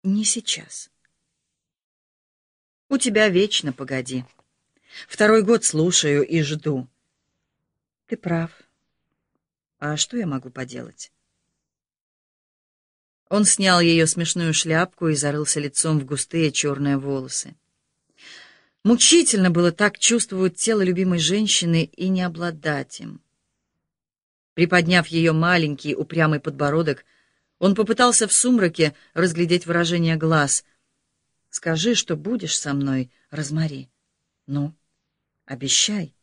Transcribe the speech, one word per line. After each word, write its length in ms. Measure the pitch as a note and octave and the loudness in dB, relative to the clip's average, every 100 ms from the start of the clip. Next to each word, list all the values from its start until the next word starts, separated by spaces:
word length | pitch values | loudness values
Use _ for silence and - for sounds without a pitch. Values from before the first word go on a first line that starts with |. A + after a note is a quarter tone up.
Не 200 | F#3+ G3+ | 0 0
сейчас". 680 | G#3+ A#3 - - - - - _ _ _ _ _ _ _ _ _ _ _ _ _ _ _ _ _ _ _ _ | 0 -4 -4 -8 -8 -18 -20 _ _ _ _ _ _ _ _ _ _ _ _ _ _ _ _ _ _ _ _
"У 100 | C4+ | -2
тебя 320 | B3+ G#3 G#3+ | 0 2 4
вечно 440 | F3+ G#3 - D3+ | 4 2 -2 -4
погоди! 520 | - C3+ C3 B2 B2+ B2+ _ _ _ _ _ _ - - | -8 -8 -8 -6 -8 -10 _ _ _ _ _ _ -20 -18
Второй 360 | - G#3+ A3 | 0 4 4
год 200 | G3+ A#3 - | 4 2 2
слушаю 600 | D#3 E3+ E3+ D3+ C#3+ C#3 | 2 2 2 2 0 2
и 160 | E3 | 0
жду". 460 | D3 D3+ D3+ C3+ B2+ _ _ _ _ _ _ _ _ _ _ _ _ | -2 -4 -4 -6 -8 _ _ _ _ _ _ _ _ _ _ _ _
"Ты 80 | - | -10
прав. 360 | E3+ E3 E3 - _ _ _ _ _ _ _ _ _ _ _ _ | -4 -4 -4 -10 _ _ _ _ _ _ _ _ _ _ _ _
А 180 | D3 D3+ | -6 -4
что 200 | - A#3+ | -4 -4
я 80 | F#3 | -4
могу 240 | C3+ B2+ | -6 -10
поделать?" 600 | B2+ B2+ B2 A#2 - - _ _ _ _ _ _ _ _ _ _ _ _ _ _ _ _ _ _ _ _ _ _ | -14 -12 -12 -16 -18 -20 _ _ _ _ _ _ _ _ _ _ _ _ _ _ _ _ _ _ _ _ _ _
Он 180 | G3+ G3+ | 0 2
снял 340 | - F#3+ F3 | 2 4 4
ее 280 | E3+ E3 D#3+ | 4 4 2
смешную 480 | - E3 F3 E3 D#3 | 0 -4 -2 -2 -2
шляпку 540 | E3 D#3+ F3+ _ E3 | 0 0 -2 _ -2
и 40 | |
зарылся 460 | D3 C#3+ D3 D3+ D3+ | 0 -2 -2 -4 -4
лицом 400 | D3 - D#3+ D#3 | -4 -2 0 0
в 60 | C3 | -2
густые 460 | C#3 - E3 D#3 | -8 -4 -2 0
черные 460 | - D3 C#3 C#3+ C#3 | 0 -4 -2 0 0
волосы. 580 | C#3 C3+ C3 - - - _ _ _ _ _ _ - - - _ _ _ | -2 -6 -6 -10 -10 -18 _ _ _ _ _ _ -20 -20 -20 _ _ _
Мучительно 680 | G3+ A#3+ - E4+ - G#3+ F#3 | 2 4 6 6 4 2 2
было 200 | E3+ F3 | 4 2
так 280 | E3+ G#3 G#3 | 2 -2 0
чувствовать 560 | - A#3 - F#3+ F#3 F3+ | 0 0 -2 -2 -2 0
тело 260 | - A3 | -2 0
любимой 380 | F#3 F3+ F#3 F3 | 0 0 0 0
женщины 640 | D#3 G3+ G#3 - E3+ E3 | 0 0 0 0 2 0
и 240 | - - F#3 | 0 -4 -2
не 140 | F#3 | -2
обладать 800 | F3+ E3 F3 D#3 D#3 C#3+ C3 - | -2 -4 -8 -6 -4 -4 -8 -14
им. 200 | A2 G2+ _ _ _ _ _ _ _ _ _ _ _ _ _ - | -18 -18 _ _ _ _ _ _ _ _ _ _ _ _ _ -2
Приподняв 500 | E3+ F3+ E3+ F3+ D#3+ | 2 2 4 2 2
ее 240 | E3 E3 | 0 2
маленький 640 | D#3+ E3 F3 D#3 C#3 D3 - | 2 2 2 0 -4 -6 -6
упрямый 440 | D3+ D#3+ D#3 D3+ | -4 0 0 0
подбородок, 680 | D#3 C#3 C#3+ D#3 E3 C3 _ _ _ _ _ _ | -4 -4 0 0 -2 -4 _ _ _ _ _ _
он 160 | F#3 G3+ | 0 2
попытался 520 | G#3 A3+ B3 A3+ G#3+ | 0 2 4 4 2
в 60 | |
сумраке 640 | - B3 B3 F3+ D#3+ D#3 - _ | 0 2 4 2 2 0 0 _
разглядеть 540 | D#3+ F3+ E3 E3+ F3 E3+ | -2 0 0 0 0 0
выражение 480 | E3+ E3+ F3 E3 D#3+ | -2 0 0 0 0
глаз. 500 | D#3+ D#3+ C#3+ - _ _ _ _ _ _ _ _ _ | 2 2 2 -2 _ _ _ _ _ _ _ _ _
"Скажи, 420 | - E3+ D#3+ G#3 | -8 -4 0 0
что 220 | A#3 - D#3 | 0 -2 -6
будешь 420 | E3 A#3+ E3 - | -4 -6 -4 -6
со 160 | D3 | -2
мной, 380 | C#3 C#3 C3 B2+ _ _ | -2 -2 -2 -4 _ _
Розмари. 580 | D3 C#3+ D#3 D#3+ C3+ C3 _ _ _ _ _ - | -10 -6 -4 -4 -6 -16 _ _ _ _ _ -8
Ну, 260 | C#3+ D3 - _ _ _ _ _ _ - | -6 -6 -10 _ _ _ _ _ _ -18
обещай". 720 | B2+ C3+ - - G#3 D3+ _ | -10 -2 -2 0 -4 -8 _